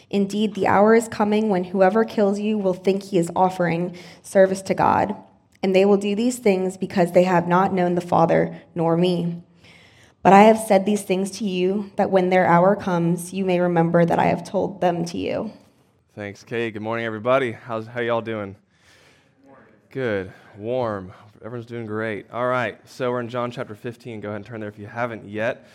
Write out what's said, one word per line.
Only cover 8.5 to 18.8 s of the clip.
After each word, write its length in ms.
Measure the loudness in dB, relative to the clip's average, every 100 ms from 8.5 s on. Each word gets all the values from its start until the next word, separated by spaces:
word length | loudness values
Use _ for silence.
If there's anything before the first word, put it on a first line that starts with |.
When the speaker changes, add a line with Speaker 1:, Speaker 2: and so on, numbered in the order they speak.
| -4 -12
Speaker 1:
nor 220 | -4 0 2
me. 440 | 2 0 -4 -8 -16 _ -20 -20 _ _ _ _
But 80 | 6
I 100 | 8
have 160 | 8 6
said 260 | 2 2
these 180 | 2 -2
things 280 | -2 -4 -4 -6
to 60 |
you, 480 | -4 -2 0 -2 -6
that 160 | -4 0
when 200 | 2 4
their 140 | 2
hour 300 | 4 4 4
comes, 580 | 2 -2 0 0 -2 -4
you 120 | -6
may 160 | 0 0
remember 440 | 2 2 2 2
that 140 | 2 2
I 60 |
have 180 | 0 -2
told 380 | -4 -4 -4 -2
them 240 | -2 -2
to 120 | -6 -6
you. 360 | -6 -6 -8 -12 _ _ _ _ _ -14
Speaker 2:
Thanks, 260 | -12 -14
Kate. 300 | -10 -6 -6
Good 100 | -6
morning, 240 | -6 -6 -6
everybody. 460 | -4 0 0 0
How's, 340 | -6 -10 -10 -8
how 140 | -6
y'all 200 | -2 -2
doing? 360 | -4 -8 -8 -12 _ _